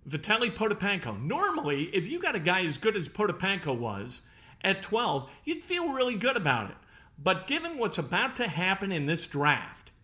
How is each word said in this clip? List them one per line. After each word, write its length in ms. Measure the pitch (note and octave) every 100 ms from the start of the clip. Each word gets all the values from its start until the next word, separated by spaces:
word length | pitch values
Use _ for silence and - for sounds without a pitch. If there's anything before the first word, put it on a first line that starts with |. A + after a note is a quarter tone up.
| -
Vitaly 460 | D3 - A3+ A#3+
Potapenko. 640 | - A3 G#3 F#3+ G3 C3 G2+
Normally, 640 | C3 C#4+ G4 E4+ D3+ C#3 D#3+
if 220 | F#3+ E3+
you 100 | E4+
got 160 | F#4 A#3+
a 40 |
guy 240 | D#3+ F#3
as 140 | F3+ C#3
good 180 | - G3+
as 140 | D3+
Potapenko 680 | - G#3 F3 F#3+ G3 D3+ B2
was 460 | A#2 G2 A2+ B2 - - - -
at 200 | F#3+ F#3+
twelve, 460 | F#3+ A3 A#3+ C#3+ C3 - -
you'd 180 | E4+
feel 300 | - F4 E4+
really 220 | C4 B3+ A3+
good 220 | A#3+ B3
about 320 | D#3+ B2 G2+
it. 80 | - - - - -
But 300 | D3 F#3 -
given 300 | D4+ E4 D#4
what's 200 | A3 -
about 380 | C#3 F3 B3 -
to 120 | A#3
happen 440 | D3+ F#3 F#3+ G3
in 160 | F3 C#3+
this 180 | E3 -
draft 680 | C#3+ D3 C3 - - - -